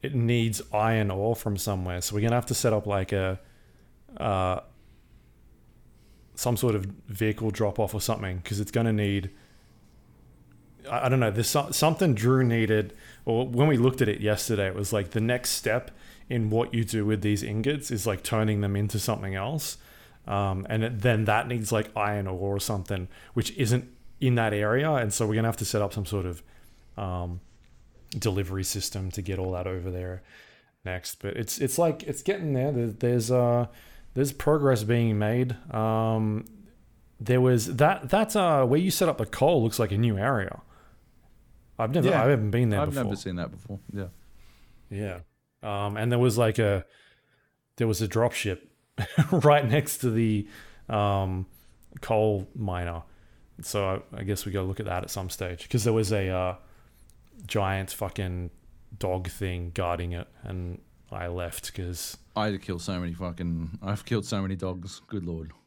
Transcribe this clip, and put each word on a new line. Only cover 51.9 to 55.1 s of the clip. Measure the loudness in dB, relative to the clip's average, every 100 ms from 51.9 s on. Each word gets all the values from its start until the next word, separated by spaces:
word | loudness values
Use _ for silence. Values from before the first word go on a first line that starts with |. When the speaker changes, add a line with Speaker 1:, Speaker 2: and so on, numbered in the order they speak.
| -14
Speaker 1:
coal | -2 2 2 2 -4
miner. | -6 -4 -2 -4 -6 -12 -20 -20 -20 -20 -16
So | -6 -2 0 -2 -6
I, | -10
I |
guess | -4 -4 -2
we |
gotta | -4 -4
look | -4
at | -4
that | -6
at |
some | -6